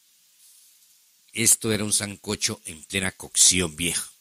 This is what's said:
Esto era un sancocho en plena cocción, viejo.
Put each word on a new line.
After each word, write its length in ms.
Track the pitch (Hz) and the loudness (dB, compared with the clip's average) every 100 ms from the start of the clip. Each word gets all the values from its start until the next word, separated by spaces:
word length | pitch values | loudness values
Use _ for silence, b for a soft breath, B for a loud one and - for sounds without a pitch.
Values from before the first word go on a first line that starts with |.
| _ _ _ _ - - - _ _ _ _ _ _ | _ _ _ _ -20 -20 -20 _ _ _ _ _ _
Esto 380 | 107 113 - 113 | 0 2 2 2
era 120 | 104 | 0
un 100 | 104 | 0
sancocho 680 | - 104 98 98 104 - 110 - | -2 -2 -8 -6 -4 -4 -6 -12
en 180 | 80 - | -16 -6
plena 260 | 98 95 | -2 -2
cocción, 640 | - 92 - - 90 87 76 | -4 -6 4 4 4 0 -2
viejo. 360 | 85 - - - | -4 -4 -8 -14